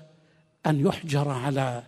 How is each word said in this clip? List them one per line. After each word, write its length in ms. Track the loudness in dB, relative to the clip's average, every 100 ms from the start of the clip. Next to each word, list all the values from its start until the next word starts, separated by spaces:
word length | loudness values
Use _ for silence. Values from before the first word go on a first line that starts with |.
| -10 _ _ _ _ _ 0
أن 200 | 2 2
يحجر 420 | 0 -2 0 0
على 580 | -2 0 0 0 -4